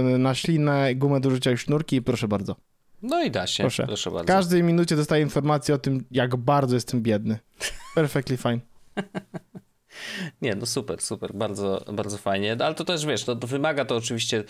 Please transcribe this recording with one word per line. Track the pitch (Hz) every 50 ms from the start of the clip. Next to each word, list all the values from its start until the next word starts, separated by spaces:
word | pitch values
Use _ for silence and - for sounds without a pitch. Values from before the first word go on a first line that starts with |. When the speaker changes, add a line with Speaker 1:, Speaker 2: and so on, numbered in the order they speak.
| 127 127 127 127
Speaker 1:
na | 127 131 131
ślinę, | - - - 165 156 147 147 143 139 139 131 123
gumę | 131 143 143 143 135
do | 127 135
rzucia | 131 127 127 135
i | 123 117
sznurki | - - 147 151 160 - 139
i | 127
proszę | 117 - 120 - 123 104
bardzo. | 104 98 98 95 95 - _ _ _ _ _ _ - -
Speaker 2:
No | - 247 320 349 320
i | 190
da | 117 95 90 -
się, | - - -
Speaker 1:
Proszę. | 131 - - - 120
Speaker 2:
proszę | 107 101 - 90
Speaker 1:
W | 87
Speaker 2:
bardzo. | 90 85 175 180
Speaker 1:
każdej | 196 185 170 180 175 170
minucie | 170 170 170 170 165 165
dostaję | 151 151 - 160 151 151
informację | 143 - 147 139 151 151 143 - - 147
o | 139
tym, | - 139 135 131 - -
jak | 127 127 123 127 127
bardzo | 123 120 143 143 143 135 123 123
jestem | 120 - - - 120
biedny. | 110 113 107 101 107 110 107 107 - _ _ - - -
Speaker 2:
<laughs> | - - - - -
Speaker 1:
Perfectly | 165 156 139 - 143 - - 131 123
fine. | - 120 117 117 - - - - - - - 202 196 - - 190 - _ - - - _ - 190 - _ _ _ _ _ - - - - - 196 185 151 - _
Speaker 2:
Nie, | - 120 98
no | 101 117
super, | 117 - 139 120 - 85 -
super, | - - 110 98 - 101 98
bardzo, | 98 110 104 101 98 101 98 95 - - - 107
bardzo | 104 104 101 104 101
fajnie. | - 101 98 98 101 104 117 120
Ale | - 156 160
to | - 165
też, | - 180 156 151
wiesz, | 151 127 101 -
to, | - 120
to | 117 123 120
wymaga | 135 139 143 156 156 143 131
to | 123 123
oczywiście | 117 117 - 120 113 - - 120 110 104 -